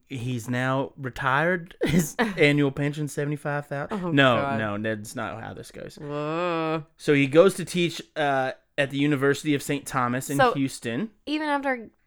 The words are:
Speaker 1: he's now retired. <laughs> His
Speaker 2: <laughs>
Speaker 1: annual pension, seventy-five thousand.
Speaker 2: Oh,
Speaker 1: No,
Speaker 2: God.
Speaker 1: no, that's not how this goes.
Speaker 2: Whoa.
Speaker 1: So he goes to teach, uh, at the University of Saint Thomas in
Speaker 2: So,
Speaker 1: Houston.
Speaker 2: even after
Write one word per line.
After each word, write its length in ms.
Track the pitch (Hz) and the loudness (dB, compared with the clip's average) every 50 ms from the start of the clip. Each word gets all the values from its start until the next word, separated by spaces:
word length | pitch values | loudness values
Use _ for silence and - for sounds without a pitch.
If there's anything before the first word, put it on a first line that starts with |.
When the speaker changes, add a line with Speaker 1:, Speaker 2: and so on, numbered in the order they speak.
| _ _ | _ _
Speaker 1:
he's 400 | 135 123 113 127 127 117 107 127 | -10 -8 -6 -6 -6 -6 -4 -4
now 440 | 123 123 127 131 131 135 131 - - - | -4 -2 0 0 0 -2 -2 -4 -8 -10
retired. 800 | 131 127 - - 143 131 131 143 160 175 185 180 170 - - _ | -10 -10 -8 -4 0 0 2 2 2 2 0 -2 -4 -10 -6 _
<laughs> 60 | - | -2
His 300 | - 147 180 160 147 - | 2 2 2 2 0 0
Speaker 2:
<laughs> 40 | - | -2
Speaker 1:
annual 520 | 233 220 185 180 156 147 143 147 143 139 | -2 -2 2 4 4 4 6 4 2 2
pension, 360 | 135 - 143 147 143 156 151 139 | 0 -2 -4 -4 -4 -4 -6 -6
seventy-five 600 | - 151 147 147 151 143 - 151 143 147 143 - | -4 -4 -4 -4 -4 -6 -6 -6 -6 -6 -6 -6
thousand. 360 | 143 139 151 - 220 196 180 | -8 -8 -6 -6 -6 -6 -4
Speaker 2:
Oh, 60 | 175 | 2
Speaker 1:
No, 280 | 160 139 135 131 117 110 | 4 6 6 6 4 4
Speaker 2:
God. 200 | 139 139 139 110 | 2 0 -2 -2
Speaker 1:
no, 180 | 110 107 104 104 | -2 -4 -4 -4
that's 360 | 110 110 110 107 104 - - | -4 -4 -4 -4 -6 -10 -8
not 240 | 127 110 92 82 113 107 | -8 -8 -8 -8 -10 -10
how 100 | 101 98 | -12 -12
this 160 | - 113 - | -12 -14 -16
goes. 300 | - - - 151 - - | -16 -14 -14 -14 -14 -14
Speaker 2:
Whoa. 840 | 156 143 147 147 147 151 160 165 180 180 170 165 160 160 156 160 151 - _ _ | -12 -8 -6 -6 -4 -4 -4 -2 -2 -2 -2 -2 -2 -2 -2 -4 -6 -10 _ _
Speaker 1:
So 160 | - - 147 | 2 4 4
he 140 | 139 139 135 | 4 4 6
goes 260 | 135 160 180 196 185 | 8 8 8 8 6
to 100 | - 170 | 2 -6
teach, 360 | - - 180 175 156 - - - - _ | -4 -2 0 0 0 -2 -6 -12 -10 _
uh, 380 | 156 147 143 139 135 131 131 - - _ _ _ - | -2 0 0 2 0 0 -2 -4 -8 _ _ _ -2
at 100 | 143 131 | -2 -2
the 80 | 135 139 | 0 2
University 560 | 143 151 147 131 139 139 139 139 - 156 143 | 2 2 4 4 4 2 2 2 0 0 0
of 80 | 131 | 0
Saint 240 | - - 147 139 - | 0 -4 -4 -6 -6
Thomas 460 | - - 135 123 120 123 131 131 - | -4 -2 0 0 0 0 -2 -4 -2
in 60 | 139 143 | 2 4
Speaker 2:
So, 160 | - 240 170 | 4 4 4
Speaker 1:
Houston. 580 | 143 135 127 - - - 120 113 135 208 226 - _ _ 285 | 2 -2 -2 -4 -6 -6 -6 -4 -4 -6 -6 -10 _ _ -6
Speaker 2:
even 200 | 294 302 311 302 | -6 -4 -2 -2
after 420 | 285 277 269 277 254 240 214 - _ _ _ | -2 -2 -2 -2 -4 -4 -6 -14 _ _ _